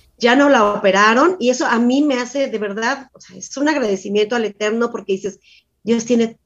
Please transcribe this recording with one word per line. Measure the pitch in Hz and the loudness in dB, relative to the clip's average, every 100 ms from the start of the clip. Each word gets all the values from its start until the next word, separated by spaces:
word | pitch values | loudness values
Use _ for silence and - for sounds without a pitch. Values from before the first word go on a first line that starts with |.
| _ _ | _ _
Ya | 233 254 | 2 4
no | 285 | 4
la | 254 208 | 4 2
operaron | 208 208 190 214 233 330 370 | 2 2 4 4 4 2 2
y | 240 | -2
eso | 240 285 | 0 0
a | 233 | 0
mí | 240 262 | 2 2
me | 294 254 | 2 0
hace | 247 285 269 | -4 -4 -4
de | 208 | -4
verdad, | 208 202 226 269 - | -6 -4 -4 -6 -10
o | - | -20
sea, | - 185 | -20 -20
es | - - | -14 -4
un | 294 | -2
agradecimiento | 294 226 196 202 202 208 240 | 0 -2 -4 -2 -2 0 -2
al | |
Eterno | 214 208 214 226 233 | -4 -4 -4 -2 -4
porque | 226 202 | -6 -6
dices, | 190 196 - _ _ _ _ | -6 -6 -12 _ _ _ _
"Dios | 202 233 | -2 -2
tiene | 226 240 226 - | 0 0 0 -4